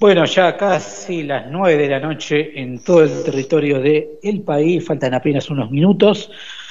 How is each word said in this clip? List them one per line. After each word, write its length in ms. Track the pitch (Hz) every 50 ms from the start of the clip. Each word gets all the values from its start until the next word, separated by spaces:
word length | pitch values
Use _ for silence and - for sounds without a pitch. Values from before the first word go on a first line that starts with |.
Bueno, 240 | 220 208 190 170 160
ya 320 | 127 - 190 185 170 156
casi 640 | - 202 202 185 156 - - - - - - 180 165 151
las 220 | 143 139 123 107 127
nueve 320 | 143 180 196 180 160 147
de 60 | 147 139
la 100 | 139 135
noche 580 | 139 156 156 143 - - 156 147 151 - - 139
en 220 | 131 127 123 120
todo 200 | - - 180 170 156
el 180 | 147 143 143
territorio 580 | - 160 135 135 131 - 170 156 147 147 143 135
del 640 | 127 147 151 151 151 - - - - 202 214 180 -
país, 400 | - 151 147 151 165 180 160 -
faltan 300 | - 160 139 143 131 123
apenas 360 | 127 - 151 143 139 - -
unos 200 | 147 139 117 110
minutos, 600 | 127 139 165 196 202 - 214 208 202 - - - - - - - - - - -